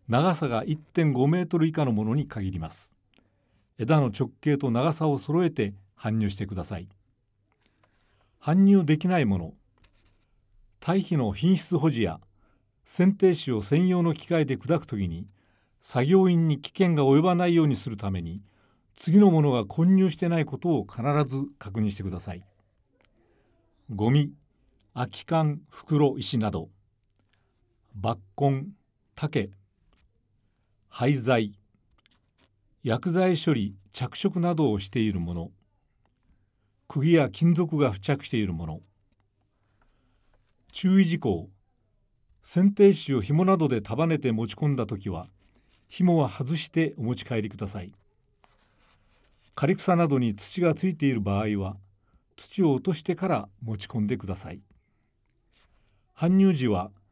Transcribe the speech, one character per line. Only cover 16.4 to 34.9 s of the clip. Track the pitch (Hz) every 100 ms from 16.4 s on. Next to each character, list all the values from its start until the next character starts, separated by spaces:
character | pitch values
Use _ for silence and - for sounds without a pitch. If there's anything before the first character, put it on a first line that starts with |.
| 160
に | 147
危 | -
険 | - 185
が | 156
及 | 135 139
ば | 180
な | 175 180
い |
よ | 165
う | 151
に | 131
す | -
る | 104
た | 101
め | 92
に、 | 82 95 - _ _ _ _
次 | - - 190
の | 202
も | 160
の | 147
が | 123
混 | 101 - 175
入 | 190 190
し | 156
て | 170
な | 170
い |
こ | 143 139
と | 175
を | 147
必 | 101 - 127 147
ず | 139 135 143 -
確 | 101 110
認 | 107
し |
て | 101
く | 95
だ | 87
さ | 98
い。 | 90 - _ _ _ _ _ _ _ _ _ _ _ _ _ -
ゴ | 101 110
ミ、 | 143 143 - _ _ _ _ _
空 | 120 120
き | -
缶、 | - 165 156 147 -
袋、 | - - 147 143 131
石 | - 123
な | 107
ど、 | 98 82 _ _ _ _ _ _ _ _ _ _ _ _ 104
抜 | 104 117 - -
根、 | 139 135 180 - _ _ _
竹、 | - 151 127 98 - _ _ _ _ _ _ _ _ _ _ _ _ _
廃 | - 127 139
材、 | 113 120 107 101 _ _ _ _ _ _ _ _ _ _ _ _
薬 | - 185 180
剤 | 170 185 165
処 | -
理、 | 135 101 98 _
着 | - 127 -
色 | 196 175
な | 175 160
ど | 143
を | 104
し |
て | 98